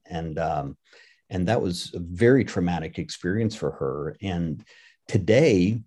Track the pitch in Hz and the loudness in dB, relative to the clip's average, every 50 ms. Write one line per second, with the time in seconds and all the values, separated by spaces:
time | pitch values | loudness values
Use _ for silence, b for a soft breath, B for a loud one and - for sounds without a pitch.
0 | _ - 82 82 82 82 76 80 82 80 80 73 71 69 69 - b b b b | _ -12 -10 -8 -8 -6 -6 -4 -4 -2 -2 -4 -4 -6 -10 -14 b b b b
1 | b b b b b _ - 92 90 90 110 - - 95 90 87 - - - 90 | b b b b b _ -4 -2 0 0 0 0 0 -2 -4 -6 -8 -10 -10 -10
2 | 85 82 87 87 120 120 131 135 110 - - 98 90 87 87 82 80 78 - - | -10 -8 0 4 6 6 6 6 4 2 -2 -2 0 0 -2 -2 -4 -6 -8 -8
3 | 87 - - - - 87 95 110 117 107 - - - 71 - - 71 67 67 73 | -10 -10 -10 -6 -4 -2 0 0 0 -2 -2 -2 -4 -6 -4 -4 -4 -4 -4 -4
4 | 73 78 73 - - 98 92 87 85 80 76 - b b b b b b b b | -6 -8 -8 -8 -6 -4 -2 -2 -2 -4 -4 -8 b b b b b b b b
5 | _ - - 107 92 92 107 127 156 156 110 92 90 98 113 117 - | _ -2 0 0 4 4 6 6 6 6 6 6 4 4 2 -2 -6